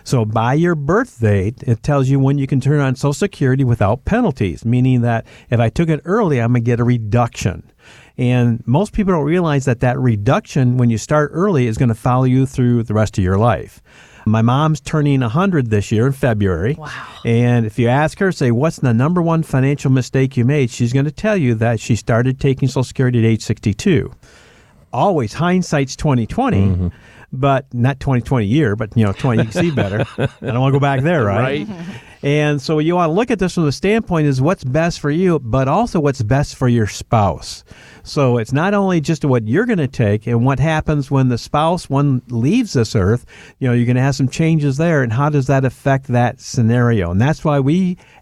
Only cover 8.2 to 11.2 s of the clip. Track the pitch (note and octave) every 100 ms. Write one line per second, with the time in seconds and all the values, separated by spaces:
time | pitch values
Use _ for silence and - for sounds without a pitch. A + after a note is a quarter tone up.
8.2 | B2 B2 A#2+ A#2 - C3+ G#3 - G3 F3
9.2 | C#3+ F3 E3+ C#3+ C3+ A#2 B2+ B2+ B2+ G#2+
10.2 | G#2 D#3+ - D#3 B2 B2+ A#2+ A2 - D3+